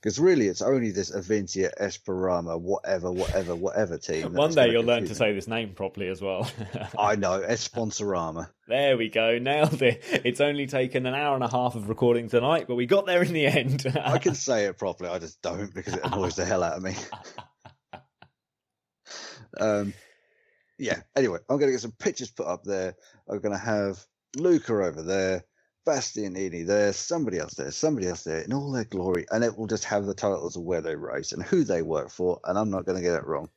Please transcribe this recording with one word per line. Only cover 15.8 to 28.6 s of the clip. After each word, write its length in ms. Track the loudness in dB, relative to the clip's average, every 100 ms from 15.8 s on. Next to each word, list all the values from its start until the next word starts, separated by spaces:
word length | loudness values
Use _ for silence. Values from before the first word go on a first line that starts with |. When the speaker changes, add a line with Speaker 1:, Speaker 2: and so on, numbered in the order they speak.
| -6
Speaker 1:
it 60 | -4
annoys 320 | -2 -2 -2
the 100 | -2
hell 200 | 0 2
out 120 | 0 -2
of 40 |
me. 140 | -6 -8
<laughs> 40 | -10 -14 -16 -18 -20 _ -20 _ _ -20 _ _ -20 _ _ _ _ _ _ _ -20 -16 -16 -18 -16 -2
Um, 360 | 2 2 0 -8 -18 _ _ _ _ _ _ _
yeah, 220 | -4 -4 -2 0
anyway, 220 | 2 0 -2
I'm 100 | 2
gonna 140 | 4
get 80 | 2
some 120 | -4
pictures 380 | -2 -2 -2 -10
put 160 | -6 -4
up 180 | -4
there. 300 | -2 -2 -2 -6 _ _ -10
I'm 120 | -4
gonna 160 | -2 -2
have 420 | -2 0 0 -4 -14 _ _ -2
Luca 360 | 4 4 4
over 280 | 0 0 -2
there, 420 | -2 0 2 -2 -6 _ _ _ -2
Bastianini 800 | 0 -2 -6 -6 -4 -4 -4 2
there, 260 | 4 4
somebody 460 | 0 -4 -2 -2 -2
else 160 | -6
there, 160 | -6 -8
somebody 380 | 0 0 0 -2
else 160 | -4
there, 160 | -4 -6
in 120 | -2
all 200 | -4